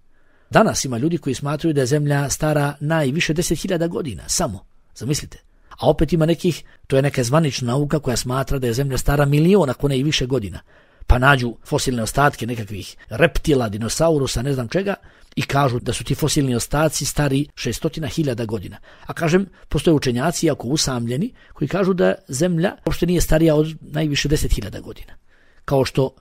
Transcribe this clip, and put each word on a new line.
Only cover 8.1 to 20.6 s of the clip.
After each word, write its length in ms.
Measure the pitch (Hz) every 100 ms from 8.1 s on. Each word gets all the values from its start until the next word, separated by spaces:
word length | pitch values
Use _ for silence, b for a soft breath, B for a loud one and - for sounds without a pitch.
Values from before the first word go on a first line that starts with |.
| 110
smatra 420 | 120 131 131 139
da 80 | 123
je 60 |
zemlja 260 | 113 139 123
stara 260 | - 143
milion, 460 | 143 147 165 202 156
ako 180 | - 143
ne 100 | 131
i 40 |
više 240 | 151 - 127
godina. 340 | 131 95 - - b b b b
Pa 120 | 123
nađu 360 | 135 135 120 -
fosilne 380 | - 143 135 120
ostatke 440 | 107 139 143 - 117
nekakvih 500 | 113 104 95 - - B
reptila, 600 | 110 160 - 156 131 110
dinosaurusa, 760 | 104 110 - 165 151 127 117
ne 100 | 139
znam 160 | 131 113
čega, 260 | 180 196 - b b b -
i 60 |
kažu 360 | - 139 139 120
da 140 | 127
su 120 | -
ti 100 | -
fosilni 400 | - 147 151 135
ostaci 500 | 117 - 147 156 -
stari 420 | 139 - 143 135 143
šestotina 520 | - 123 - - - 151
hiljada 380 | - 139 117
godina. 320 | 113 107 - - B B B
A 60 |
kažem, 340 | 151 165 185 190 b b
postoje 260 | 151 175
učenjaci, 520 | 147 127 120 160 - 160
jako 220 | 127